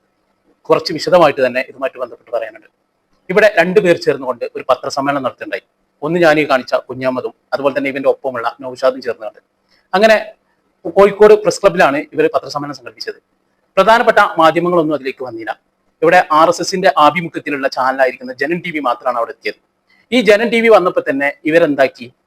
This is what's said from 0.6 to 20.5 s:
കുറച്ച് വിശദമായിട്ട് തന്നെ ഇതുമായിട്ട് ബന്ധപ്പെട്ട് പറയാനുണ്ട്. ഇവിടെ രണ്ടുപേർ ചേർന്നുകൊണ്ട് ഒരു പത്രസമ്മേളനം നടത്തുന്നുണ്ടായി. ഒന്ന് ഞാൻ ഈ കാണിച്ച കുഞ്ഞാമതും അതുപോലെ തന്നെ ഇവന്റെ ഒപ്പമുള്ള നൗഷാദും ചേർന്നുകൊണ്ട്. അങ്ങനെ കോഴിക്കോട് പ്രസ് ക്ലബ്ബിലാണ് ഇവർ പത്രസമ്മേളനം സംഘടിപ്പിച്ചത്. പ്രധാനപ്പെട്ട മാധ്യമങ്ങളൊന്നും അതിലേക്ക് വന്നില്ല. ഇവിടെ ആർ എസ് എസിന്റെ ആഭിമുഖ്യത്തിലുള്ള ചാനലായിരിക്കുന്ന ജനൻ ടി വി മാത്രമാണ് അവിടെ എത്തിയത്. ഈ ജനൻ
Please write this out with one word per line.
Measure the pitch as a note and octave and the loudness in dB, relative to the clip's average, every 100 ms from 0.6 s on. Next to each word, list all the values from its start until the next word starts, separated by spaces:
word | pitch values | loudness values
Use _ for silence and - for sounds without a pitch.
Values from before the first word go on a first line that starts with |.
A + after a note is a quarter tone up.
| - | -2
കുറച്ച് | D#3 D3+ D#3 | -2 -2 -6
വിശദമായിട്ട് | - F3+ D#3 C#3 B2+ | 2 4 4 2 -2
തന്നെ | B2 C3 | -2 -8
ഇതുമായിട്ട് | C3 C3+ B2 | -8 -8 -8
ബന്ധപ്പെട്ട് | B2 A2+ - A#2 | -12 -14 -8 -8
പറയാനുണ്ട്. | A2+ A2 _ _ _ _ _ _ - | -8 -14 _ _ _ _ _ _ -4
ഇവിടെ | F#3 G#3+ - | 2 2 2
രണ്ടുപേർ | E3+ F#3 F#3 E3+ - | 0 2 2 0 0
ചേർന്നുകൊണ്ട് | C3 C3 A#2+ - C#3+ | -4 -4 -8 -8 -8
ഒരു | - | -4
പത്രസമ്മേളനം | B2+ C#3 C3+ C#3 C#3+ B2+ | -4 -4 -6 -4 -2 -4
നടത്തുന്നുണ്ടായി. | - G#2+ G2+ _ _ _ _ D3 | -8 -10 -10 _ _ _ _ -4
ഒന്ന് | F3 E3+ | 2 2
ഞാൻ | D3+ | 2
ഈ | D3 | 2
കാണിച്ച | C3 B2 - - | -2 -2 -6 -4
കുഞ്ഞാമതും | B2+ C3 B2+ A2+ - - | -6 -6 -4 -8 -12 -10
അതുപോലെ | D3+ C#3 C3+ | -4 -2 -2
തന്നെ | C#3 | -6
ഇവന്റെ | C3+ C3+ | -4 -2
ഒപ്പമുള്ള | B2+ C3+ B2 A#2 - C3 | -2 -4 -6 -8 -8 -16
നൗഷാദും | B2+ C3 C3 B2 | -4 -2 -2 -8
ചേർന്നുകൊണ്ട്. | A2 G#2+ - _ _ _ _ _ F#3+ | -10 -10 -16 _ _ _ _ _ 0
അങ്ങനെ | A3 G#3+ - - _ _ _ _ F3+ F3 | 2 2 -2 -18 _ _ _ _ -4 2
കോഴിക്കോട് | G3+ G3 G#3 G#3+ | 4 6 6 6
പ്രസ് | F#3 - | 2 0
ക്ലബ്ബിലാണ് | G3+ F3 E3 C#3 D4+ C#3+ | 0 2 0 0 -6 -2
ഇവർ | D#3 - | -2 -2
പത്രസമ്മേളനം | - D3 D3 C3+ | -6 -10 -10 -12
സംഘടിപ്പിച്ചത്. | A#2 - - - _ _ _ _ _ - | -16 -16 -14 -14 _ _ _ _ _ 0
പ്രധാനപ്പെട്ട | F#3+ A#3 A3+ G#3+ G#3 E3+ | 4 4 4 2 2 4
മാധ്യമങ്ങളൊന്നും | D#3+ D#3+ F3 F3 D#3 D3 | 2 4 0 0 0 -2
അതിലേക്ക് | C3 B2+ B2+ | -6 -10 -12
വന്നില്ല. | A2+ A2 A2 _ _ _ - | -12 -12 -12 _ _ _ -4
ഇവിടെ | D#3+ F3+ - D#3 | 2 2 4 4
ആർ | E3+ | 4
എസ് | E3+ F3 | 2 -4
എസിന്റെ | F#3+ F#3 E3 D3+ | -2 0 4 2
ആഭിമുഖ്യത്തിലുള്ള | D3+ E3+ E3 D3 C#3+ C3+ - | 2 -6 -10 -8 -6 -4 -2
ചാനലായിരിക്കുന്ന | C3 C3 C3 B2 B2+ B2+ | -2 0 -2 -2 -12 -8
ജനൻ | C#3 F3 F3 | -4 -4 -6
ടി | D3+ | -6
വി | C3+ | -4
മാത്രമാണ് | A#2+ C3 A#2+ | -4 -4 -4
അവിടെ | A2+ G#2+ | -6 -8
എത്തിയത്. | G#2 - _ _ _ _ - A#3+ | -12 -12 _ _ _ _ -4 0
ഈ | G#3 | 2
ജനൻ | G#3 A#3 | 2 2